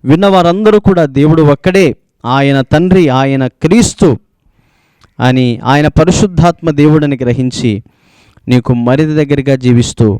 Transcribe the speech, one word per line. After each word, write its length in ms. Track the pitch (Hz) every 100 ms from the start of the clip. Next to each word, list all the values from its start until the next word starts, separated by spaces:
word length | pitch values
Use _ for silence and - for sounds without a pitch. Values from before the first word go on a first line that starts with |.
విన్న 220 | 127 160 202
వారందరూ 540 | 190 170 185 214 214
కూడా 240 | - 180
దేవుడు 380 | 151 131 151 160
ఒక్కడే 540 | 147 143 - 185 170 - _ _
ఆయన 360 | 120 135 139 139
తండ్రి, 480 | 131 156 180 185 156
ఆయన 380 | 127 139 135 127
క్రీస్తు 640 | _ 160 220 - - 170 113 _ _ _ _ _ _ _ _ _ -
అని, 280 | 123 127 123 117
ఆయన 240 | 117 143 151
పరిశుద్ధాత్మ 840 | - 165 - 208 170 170 165 165
దేవుడని 460 | 143 147 156 147 135
గ్రహించి, 500 | 123 120 127 - 120 101 - _ _ _ _ _ -
నీకు 240 | 123 - 123 120
మరింత 260 | 139 156 151
దగ్గరగా 340 | 143 143 135 131
జీవిస్తూ 420 | 123 120 117 - 113